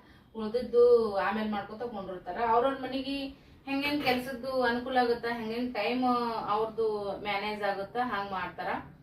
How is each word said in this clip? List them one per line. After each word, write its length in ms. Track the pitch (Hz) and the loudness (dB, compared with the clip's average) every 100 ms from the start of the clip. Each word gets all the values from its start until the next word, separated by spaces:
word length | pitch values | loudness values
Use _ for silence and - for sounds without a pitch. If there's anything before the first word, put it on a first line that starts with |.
| - - - | -16 -20 -16
ಉಳ್ದಿದ್ದು 840 | 220 214 240 254 240 240 240 220 196 | -8 -4 -2 2 6 8 8 6 2
ಆಮೇಲ್ 360 | 196 214 214 | 0 0 0
ಮಾಡ್ಕೊತ 300 | 208 190 214 | -2 -4 -8
ಕುಂಡಿರ್ತಾರ. 540 | 240 208 185 180 180 196 233 | -8 -8 -8 -8 -8 -2 4
ಅವ್ರವ್ರ 300 | 233 269 269 | 4 4 0
ಮನಿಗೆ 500 | 254 262 262 277 269 - - - 269 | -4 -6 -4 -4 -6 -10 -20 -16 -6
ಹೆಂಗೆಂಗ್ 380 | 277 285 294 | -2 0 0
ಕೆಲ್ಸದ್ದು 580 | 262 254 247 240 269 262 | 2 0 -2 -6 -4 0
ಅನುಕೂಲ 340 | 240 240 247 254 | 2 0 0 2
ಆಗುತ್ತ, 280 | 240 233 233 | 2 2 -2
ಹೆಂಗೆಂಗ್ 420 | 233 220 226 247 | -4 -4 -4 -4
ಟೈಮ್ 300 | 214 214 254 254 247 233 220 - | -2 -2 0 2 2 0 -2 -2
ಅವ್ರದ್ದು 760 | 214 220 214 220 208 202 - | 0 0 0 0 0 -4 -6
ಮ್ಯಾನೇಜ್ 420 | 208 196 208 208 | -4 -4 -4 -2
ಆಗುತ್ತ 340 | 202 196 196 240 | -2 -2 -4 -4
ಹಂಗ್ 300 | 247 208 202 | -2 -2 -4
ಮಾಡ್ತಾರ. 360 | 185 175 170 190 254 - - | -6 -6 -6 -6 -6 -8 -18